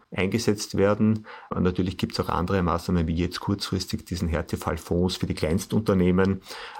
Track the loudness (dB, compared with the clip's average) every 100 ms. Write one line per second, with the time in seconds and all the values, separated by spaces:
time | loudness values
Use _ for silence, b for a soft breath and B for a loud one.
0 | -8 -2 0 0 0 -2 -2 2 2 4
1 | 2 2 B B B 0 0 2 -2 -2
2 | -4 -2 -2 0 2 2 2 0 2 0
3 | 2 0 -2 -2 -2 -2 -2 -4 -4 -8
4 | -6 -4 0 -2 -2 -4 -4 -4 -2 0
5 | 0 0 -4 -2 0 0 0 -2 2 4
6 | 4 6 4 0 B B B